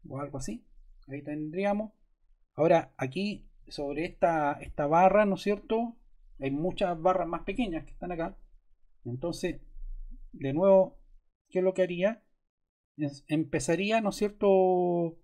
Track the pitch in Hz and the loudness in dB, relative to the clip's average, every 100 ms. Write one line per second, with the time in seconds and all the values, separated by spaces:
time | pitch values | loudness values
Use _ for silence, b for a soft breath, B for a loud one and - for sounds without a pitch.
0 | - - 147 147 165 233 _ - - - | -12 -10 -8 -8 -8 -10 _ -20 -20 -20
1 | - 139 147 151 151 170 202 202 220 _ | -12 -12 -8 -8 -6 -2 0 0 -4 _
2 | _ _ _ _ _ - 160 165 - - | _ _ _ _ _ 0 4 4 2 -8
3 | 135 143 202 196 - _ - - 143 143 | -6 -4 -4 -6 -14 _ -16 -8 -6 -4
4 | 175 - 175 165 147 143 - - 147 160 | -6 0 0 2 0 -2 -8 -4 2 6
5 | 190 196 208 190 202 202 - 226 233 - | 6 6 2 0 -2 -4 -2 -4 -4 -8
6 | _ - - - 135 139 175 170 190 170 | _ -20 -20 -8 -4 -2 -4 -2 -2 2
7 | 175 190 165 170 - 196 226 160 156 - | 2 2 -2 -6 -6 -4 -4 -4 -10 -12
8 | 180 170 165 196 - - _ _ - _ | -10 -6 -6 -8 -20 -20 _ _ -20 _
9 | 120 123 170 170 180 - - - - - | -10 -6 -6 -4 -6 -6 -12 -12 -10 -10
10 | - - - - 135 143 196 190 185 - | -12 -14 -16 -8 -4 2 6 6 6 -2
11 | - - _ _ _ 185 185 185 180 175 | -20 -20 _ _ _ 0 0 2 0 2
12 | 190 233 _ _ _ _ _ _ _ - | 0 -2 _ _ _ _ _ _ _ -6
13 | 147 139 - 156 156 151 135 165 202 220 | -6 -6 -4 -2 -2 -4 0 0 2 0
14 | 208 - 208 208 202 190 185 180 180 175 | 0 -2 -4 2 4 6 6 4 2 0
15 | 170 165 | -2 -6